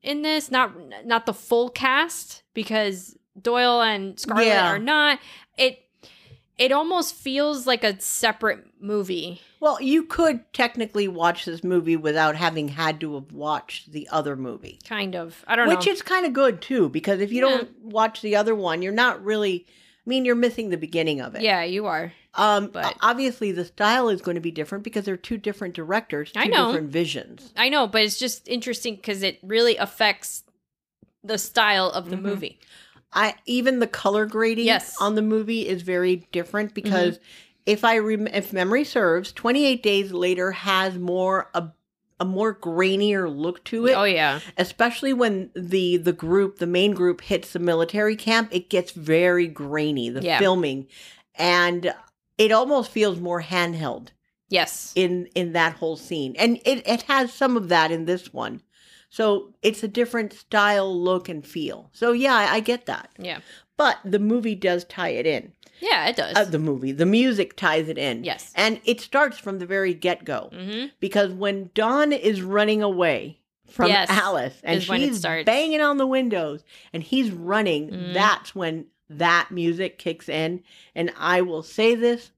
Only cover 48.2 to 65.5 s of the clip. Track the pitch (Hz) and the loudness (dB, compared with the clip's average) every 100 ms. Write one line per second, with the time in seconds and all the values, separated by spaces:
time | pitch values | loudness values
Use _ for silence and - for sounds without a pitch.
48.2 | 226 226 220 180 180 185 175 175 151 160 | 0 0 0 -4 -2 -2 -2 -10 0 4
49.2 | 180 175 170 143 143 151 151 143 120 123 | 4 2 0 -4 -8 -4 -2 -2 -4 -4
50.2 | 175 160 196 185 156 135 135 - - - | 0 2 4 2 0 -4 -10 -18 -20 -20
51.2 | _ - 175 175 175 175 175 - - _ | _ -2 2 4 2 0 -4 -6 -16 _
52.2 | _ - 214 220 254 285 214 226 208 170 | _ 2 4 4 4 0 0 0 0 0
53.2 | 175 175 160 180 175 165 151 - - _ | -4 -4 -2 -2 0 -2 -6 -6 -12 _
54.2 | _ _ _ 185 160 - - - 185 180 | _ _ _ 0 0 -4 -6 0 0 0
55.2 | 175 - 175 170 165 160 160 156 - 165 | -4 -4 -2 2 0 0 -6 -6 -8 -6
56.2 | 135 127 233 240 - 254 - 233 - 277 | -6 0 2 2 0 0 0 -2 0 0
57.2 | 247 - 269 240 180 175 160 165 165 180 | 0 0 0 0 2 4 4 0 -2 -4
58.2 | - 131 113 120 _ _ _ - _ - | -4 -10 -8 -10 _ _ _ -20 _ 0
59.2 | 220 202 - _ 214 220 220 220 233 233 | 2 2 -2 _ 0 0 -6 -2 -2 -2
60.2 | 214 - _ 214 208 202 190 180 175 185 | -6 -10 _ 2 4 4 2 0 0 0
61.2 | 180 160 143 165 143 - - - 233 240 | -2 -12 -10 -8 -8 -8 -16 -2 0 2
62.2 | 269 240 202 214 220 240 - - - - | 4 4 4 2 0 -4 -4 -10 -10 -16
63.2 | 180 156 - - _ - 294 - 196 202 | -12 -12 -14 -20 _ 0 0 0 -2 0
64.2 | 208 240 226 196 190 175 175 - 170 120 | 2 0 0 -2 0 -2 -4 -6 -4 0
65.2 | 160 139 - | 0 -2 -4